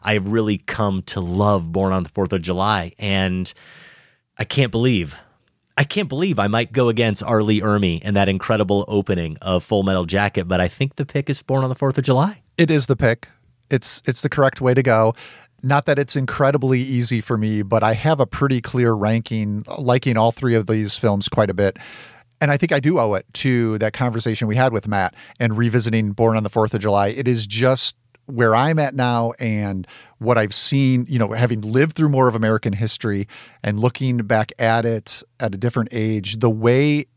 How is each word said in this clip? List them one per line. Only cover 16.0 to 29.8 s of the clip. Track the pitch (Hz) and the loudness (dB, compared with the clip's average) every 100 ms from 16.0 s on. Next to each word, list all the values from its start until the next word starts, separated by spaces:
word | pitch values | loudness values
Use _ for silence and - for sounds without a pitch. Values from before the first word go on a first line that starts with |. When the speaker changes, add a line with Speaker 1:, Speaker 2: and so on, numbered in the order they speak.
Speaker 2:
it's | 139 143 | 0 -2
incredibly | 131 - 139 143 135 127 | -4 2 2 2 2 0
easy | 135 123 117 117 | 0 -2 0 -2
for | - 113 | -2 -2
me, | 107 107 | 0 -2
but | 98 110 | 0 2
I | 107 | 2
have | 113 156 147 | 2 0 0
a | 123 | 0
pretty | - 143 127 | 0 0 0
clear | - 123 117 | -2 0 2
ranking, | 107 107 113 - 113 104 104 - - | 2 0 0 -2 -4 -4 -4 -8 -4
liking | 123 123 131 110 | 0 0 2 2
all | 113 | 2
three | - 127 113 | 0 0 0
of | 104 | 2
these | 110 104 - | -2 -2 -2
films | 113 101 - | 0 0 0
quite | - 101 | 0 0
a | |
bit. | 92 98 - - - - - _ _ | 0 -2 -2 -12 -20 -20 -20 _ _
And | 147 | 0
I | 143 | 0
think | 165 | 0
I | 143 | 0
do | 143 170 | 2 2
owe | 110 | 0
it | 95 - | -2 -4
to | - 135 123 113 107 | -4 0 0 0 0
that | 110 | -2
conversation | - 123 113 113 110 110 | -2 -2 -2 -4 -2 -2
we | 107 | 2
had | 131 | 2
with | 110 107 | 0 -2
Matt | 101 90 - - - | -2 -2 -4 -18 -4
and | 120 107 | -2 0
revisiting | 120 120 113 113 104 | 2 2 2 0 0
Born | 101 113 110 | 2 2 2
on | |
the | 101 | 0
Fourth | - 107 | 0 0
of | 110 | 0
July. | 104 101 101 | 0 2 0
It | 127 127 | 0 -2
is | 117 101 | -2 -4
just | 107 127 127 - - _ _ - | 0 0 2 -2 -4 _ _ -10
where | 120 117 113 | 0 4 4
I'm | 147 160 | 4 2
at | 139 | 0
now | 139 123 120 117 - | 0 0 0 -2 -4
and | 117 107 101 95 | -4 -2 -2 -6